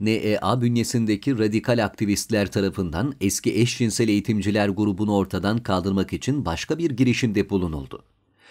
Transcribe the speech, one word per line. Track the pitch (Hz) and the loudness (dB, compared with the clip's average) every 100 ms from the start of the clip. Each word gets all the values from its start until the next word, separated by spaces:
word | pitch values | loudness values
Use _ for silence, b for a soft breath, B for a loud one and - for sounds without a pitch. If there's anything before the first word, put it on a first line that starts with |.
N | 104 | 0
E | 110 107 104 | 0 0 0
A | 92 123 | 0 0
bünyesindeki | 120 120 113 120 110 101 - 127 | 2 2 0 0 2 0 0 0
radikal | 107 107 - - | 2 0 0 0
aktivistler | 104 - 104 98 - 107 101 | 0 -2 0 0 0 0 0
tarafından | - 98 95 87 78 131 135 | 0 0 0 -2 -2 -4 -2
eski | 98 - 127 - | -2 0 -2 2
eşcinsel | 120 - 117 98 113 | 0 2 -2 0 2
eğitimciler | 104 101 107 98 107 104 | 2 2 0 0 2 0
grubunu | 98 107 95 107 | 2 0 0 0
ortadan | 101 95 92 98 113 | 2 0 0 0 -2
kaldırmak | 117 95 90 98 92 | 0 0 0 0 0
için | 87 - 143 | -4 -2 -2
başka | 127 82 - 156 | -2 -4 -4 -2
bir | 170 | -2
girişimde | 120 127 120 123 101 98 | 2 2 2 0 0 0
bulunuldu. | 98 87 78 65 - - _ _ B B | 0 -2 -6 -10 -14 -18 _ _ B B